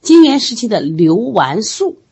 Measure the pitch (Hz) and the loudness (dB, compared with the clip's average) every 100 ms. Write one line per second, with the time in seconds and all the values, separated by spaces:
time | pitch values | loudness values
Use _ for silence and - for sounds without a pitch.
0 | - 330 311 277 - 226 233 196 139 160 | 4 6 6 2 -4 -8 -4 -4 -4 0
1 | 165 170 247 214 131 160 214 - 381 - | 0 0 -2 -2 -2 -4 -8 -6 -6 -8
2 | _ | _